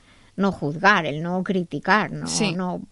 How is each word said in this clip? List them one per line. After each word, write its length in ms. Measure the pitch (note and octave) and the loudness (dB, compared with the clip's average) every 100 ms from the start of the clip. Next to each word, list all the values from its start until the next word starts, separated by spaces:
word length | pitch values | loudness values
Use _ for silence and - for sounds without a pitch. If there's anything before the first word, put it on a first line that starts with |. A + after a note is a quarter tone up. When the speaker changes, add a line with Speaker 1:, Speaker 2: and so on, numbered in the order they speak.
| _ - - - | _ -20 -12 -2
Speaker 1:
no 160 | G3 | 0
juzgar, 540 | F#3+ D3 D#3 G3 G#3 D#3 | 0 -4 2 4 4 2
el 140 | D3 | -2
no 200 | E3+ F3+ | -2 -2
criticar, 720 | F3+ F#3+ E3+ D3 - G3+ F3+ | -2 -2 -2 -4 2 2 2
no, 160 | D#3 D#3+ | -4 -6
Speaker 2:
Sí. 240 | E3 G#3 | -2 -2
Speaker 1:
no 280 | F3 F3+ F3 - | -2 -4 -6 -10